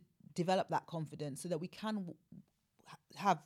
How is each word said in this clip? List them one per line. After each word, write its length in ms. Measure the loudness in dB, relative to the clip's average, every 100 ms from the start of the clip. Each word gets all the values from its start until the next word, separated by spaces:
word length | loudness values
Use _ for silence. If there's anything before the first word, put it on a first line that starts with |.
| -6 _ -6
develop 340 | 0 4 4 4
that 160 | 0 0
confidence 560 | -4 -4 -4 -6 -6
so 60 | -4
that 100 | -4
we 80 | -4
can 260 | -4 -4 -2
w-, 180 | -4 -10 _ -20 -20 _ _ _ -20
ha-, 100 | -20 _ 0
have, 220 | 4 4